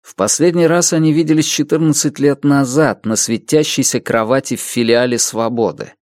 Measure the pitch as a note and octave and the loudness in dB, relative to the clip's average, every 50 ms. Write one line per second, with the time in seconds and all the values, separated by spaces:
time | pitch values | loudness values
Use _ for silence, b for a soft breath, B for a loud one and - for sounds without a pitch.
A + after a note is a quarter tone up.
0 | _ - - - F#2+ G#2 - - D3+ F3+ E3 F3 E3+ D#3+ E3+ F3 D#3+ - F3 D#3+ | _ -16 -4 -4 -2 -2 0 2 2 2 2 2 2 2 2 2 0 0 0 2
1 | D#3+ D#3 C#3+ D#3+ E3 D#3 D#3+ D#3 D3+ - - - D3 D3 D#3 D#3 E3 D#3+ D3 - | 2 2 2 2 2 2 0 0 0 -2 -2 -4 -2 -2 0 0 2 0 0 0
2 | - D3 - - C#3 C#3+ C#3 C#3 - C#3+ C#3+ C#3 C#3 B2 B2+ D3+ D#3 C3 G2 - | -2 -4 -2 0 0 0 0 0 0 2 2 2 0 0 2 2 2 2 0 -4
3 | - G#2+ A2+ G#2+ - - A#2 - _ - - D#3 D#3 - - - C3+ - - A#2+ | -4 -4 -2 -2 -2 -2 -4 -6 _ 0 0 0 0 0 -2 -2 -2 -2 -2 -4
4 | - - A#2+ A2+ A2+ A2 C3 C3+ C3+ - B2+ - - - - A#2+ A#2 A2+ A#2 A#2 | -4 0 -2 0 0 0 0 -2 -2 -4 -8 -8 -8 -6 -2 -2 2 2 2 2
5 | B2 B2 A#2+ A2+ - - - A2 A2+ A2+ B2 A#2 A2+ F#2 E2 - - - - _ | 2 0 0 -2 -2 -4 -2 -4 -4 -2 0 0 -2 -2 -2 -6 -14 -14 -16 _
6 | _ | _